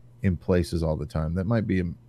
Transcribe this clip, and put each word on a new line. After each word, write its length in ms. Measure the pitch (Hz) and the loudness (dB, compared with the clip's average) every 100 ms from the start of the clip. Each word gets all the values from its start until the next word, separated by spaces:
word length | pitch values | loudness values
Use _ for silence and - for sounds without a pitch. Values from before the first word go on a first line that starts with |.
| - - | -20 -4
in 140 | 98 82 | -2 0
places 440 | - 90 82 85 | 2 2 2 0
all 140 | 80 78 | 0 -2
the 100 | 73 | -4
time. 300 | 80 78 90 | -4 -2 -2
That 100 | 92 | 0
might 220 | 117 92 | 0 2
be 140 | 92 | 0
a 20 | 87 - | -2 -6